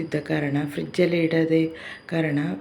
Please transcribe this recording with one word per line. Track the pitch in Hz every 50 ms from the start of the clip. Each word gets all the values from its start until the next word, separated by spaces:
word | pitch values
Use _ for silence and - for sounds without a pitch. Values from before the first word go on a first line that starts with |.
| 160
ಇದ್ದ | 160 - 151 147 -
ಕಾರಣ, | 156 151 147 143 139 143 147 143 -
ಫ್ರಿಜ್ಜಲ್ಲಿ | 165 165 156 - - 175 165 175 170 165 160
ಇಡೋದೇ | 165 165 160 160 160 160 160 160 160 - - - - - - - 170
ಕಾರಣ | 165 160 156 143 143 156 175 185 -